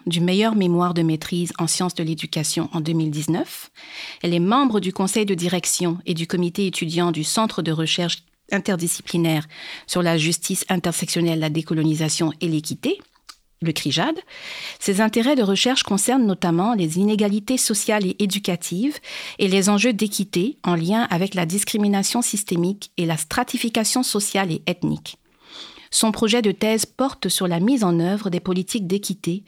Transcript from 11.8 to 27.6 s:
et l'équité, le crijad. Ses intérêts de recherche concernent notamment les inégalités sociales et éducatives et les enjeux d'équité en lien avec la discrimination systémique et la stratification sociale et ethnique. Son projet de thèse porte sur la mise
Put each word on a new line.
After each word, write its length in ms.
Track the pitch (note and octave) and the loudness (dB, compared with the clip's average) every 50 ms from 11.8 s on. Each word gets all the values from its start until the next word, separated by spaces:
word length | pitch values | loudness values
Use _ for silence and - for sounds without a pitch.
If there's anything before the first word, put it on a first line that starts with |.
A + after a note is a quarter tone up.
| D#3 D#3 D#3 D3+ D#3 D#3 - - E3+ D#3+ D3 - | 2 2 2 2 0 0 0 0 0 -2 -2 -2
et 60 | - E3+ | -2 -2
l'équité, 500 | D#3+ D3+ D3+ - C#3+ - - C4 G4 G4+ - _ _ _ _ - - _ _ _ _ _ - | -2 -2 -2 -4 -6 -4 -2 -2 -2 -4 -6 _ _ _ _ -20 -20 _ _ _ _ _ -4
le 100 | E3 D3+ | -2 -2
crijad. 420 | - - D3 C3 D#3+ F3+ C#4+ D#4+ F4+ - - - - - - - - - - - - | -2 -2 -2 0 0 0 0 -2 -4 -8 -12 -18 -18 -16 -14 -14 -12 -12 -14 -12 -4
Ses 220 | - - G3 F#3 | -2 0 2 2
intérêts 340 | A3 A3 A3 A#3 A3+ C4 D4+ | 2 2 2 2 2 4 4
de 80 | C4 A3 | 4 4
recherche 400 | F#3+ G3 F#3+ - B3 C4 C4 - | 2 2 2 2 2 2 0 0
concernent 420 | - G3+ G3 - - B3 C4+ A#3+ | 0 0 0 2 2 2 4 4
notamment 480 | G#3 F#3 - - F3+ E3 E3+ F#3 A3 B3 | 2 2 2 2 2 2 4 2 2 2
les 240 | G#3 F3 D#3 D#3 F3+ | 2 0 0 2 2
inégalités 600 | G3 G#3 G#3+ G3+ G#3+ G#3 G3+ G#3+ G#3 - C4 B3+ | 2 4 4 2 2 2 0 0 0 0 0 0
sociales 500 | - - A3+ G#3 - - A3 G#3+ G3+ F3+ | 0 0 0 0 0 0 2 2 2 0
et 80 | F#3+ - | 0 0
éducatives 800 | G#3 G3+ F#3+ G3+ G3+ - F3+ F3 - - F3+ F3 A#3 C#4+ D4 - - - - - - - - - | 0 0 0 -2 -2 -2 -2 -2 -4 -4 -4 -2 -2 -2 -2 -4 -10 -14 -14 -12 -12 -10 -4 -2
et 100 | - F#3+ | 0 2
les 220 | F#3 G3 F#3 G3 | 4 4 4 4
enjeux 240 | G#3 G3+ G3+ B3+ A#3+ | 4 4 4 2 2
d'équité 640 | F#3+ A3 G#3 G#3 - G3 - - F3+ F3+ B3 D#4 - - | 2 0 -2 -2 -2 -4 -2 -2 0 0 0 -2 -4 -2
en 100 | F3+ F3 | 0 0
lien 320 | E3+ E3 E3+ G#3 A3+ A#3+ - | 2 2 2 2 0 0 0
avec 240 | F#3 E3+ F#3 G3 G3 | 0 0 0 0 0
la 100 | F3+ E3+ | -2 -2
discrimination 800 | E3 F3 G3+ - - - G#3+ G#3 G3+ G3+ G3 G3 - - A#3+ B3 | -2 -2 -2 -2 -2 0 0 2 2 2 2 2 0 0 0 0
systémique 680 | - - G3+ - - F#3 E3+ E3+ F3+ G3+ G3+ - - _ - | 0 -2 -4 -2 -2 0 0 0 0 -2 -4 -10 -10 _ -2
et 80 | F3+ | -2
la 120 | E3 E3 D#3 | 0 -2 -2
stratification 840 | - - - - B3+ - - A#3+ - A#3 - A3+ A3 G#3+ - B3+ | -4 -4 -2 -2 -2 -2 -2 -4 -2 -2 0 0 0 2 2 0
sociale 500 | B3+ - - G#3 G3+ - - G3 F#3+ F#3 | 0 0 0 0 -2 0 0 0 0 0
et 120 | D#3+ D#3+ - | -2 -2 -2
ethnique. 540 | - F3 - - D3+ D3+ D3+ - - - - _ _ _ _ _ - - - - - - - - - | -4 -4 -2 -2 -2 -2 -4 -6 -10 -16 -18 _ _ _ _ _ -20 -20 -20 -20 -20 -20 -20 -12 -4
Son 200 | - - - A3 | 0 2 2 2
projet 300 | G#3+ - A#3 A3 G#3+ A#3+ | 2 2 2 2 2 4
de 100 | A3+ G#3 | 2 2
thèse 360 | F#3+ - - A3 A3 A3 - - | 0 2 2 2 2 2 0 -4
porte 420 | _ - B3+ C4+ - - - F#3+ | _ -2 -2 -2 -2 -4 -4 -2
sur 180 | - - G3 F3 | 0 0 0 0
la 120 | F3 | 2
mise 240 | E3+ | 2